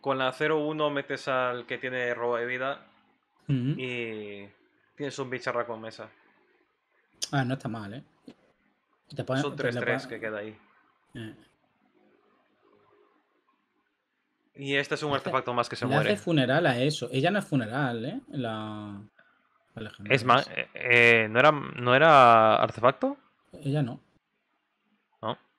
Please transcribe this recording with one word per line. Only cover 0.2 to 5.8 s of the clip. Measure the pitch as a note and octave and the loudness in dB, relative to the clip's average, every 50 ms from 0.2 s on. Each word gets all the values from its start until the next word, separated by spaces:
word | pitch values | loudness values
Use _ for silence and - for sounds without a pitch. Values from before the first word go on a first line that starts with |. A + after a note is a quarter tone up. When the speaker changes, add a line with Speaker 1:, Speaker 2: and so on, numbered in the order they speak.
| C3 C3 | -2 -2
Speaker 1:
cero | B2+ - D3+ D3+ D#3 D#3 D3 | -2 -2 -2 0 0 0 -2
uno | D3+ D#3 D#3 D3+ D3 | -4 -4 -2 -2 -2
metes | C#3+ C#3 C#3 - C#3 C3 - D3 | -2 -4 -6 -6 -8 -8 -4 -2
al | C3 B2+ B2+ B2 B2 B2 A#2+ | -2 0 0 -2 -4 -6 -8
que | - C3 A#2+ | -10 -10 -8
tiene | - B2+ B2+ B2+ B2 A#2+ A#2+ | -8 -6 -6 -4 -4 -4 -4
robo | A2+ A#2+ A#2+ A#2+ | -4 -2 -2 -2
de | A#2 A#2+ | -2 -4
vida | B2 B2+ B2+ C3 C3+ D3 - - _ _ _ _ _ _ _ _ _ _ _ _ - | -6 -6 -6 -6 -6 -8 -10 -14 _ _ _ _ _ _ _ _ _ _ _ _ -4
Speaker 2:
Ujú. | C#3+ B2+ B2 C3+ D#3+ - | -4 -2 -2 -4 -4 -4
Speaker 1:
y | B2+ B2+ B2 A#2+ A#2 A2+ A2 G#2+ G#2+ G#2 G2+ G2+ G2+ G2+ _ _ _ _ _ _ _ _ _ | -6 -8 -6 -6 -8 -8 -8 -10 -12 -12 -14 -16 -16 -20 _ _ _ _ _ _ _ _ _
tienes | _ C#3+ C#3 - - | _ -10 -10 -8 -8
un | C3+ B2+ | -8 -8
bicharraco | B2+ B2 - C3 A#2+ A#2+ A#2 A#2 A#2 | -8 -6 -6 -4 -4 -4 -6 -6 -8
en | A2 | -12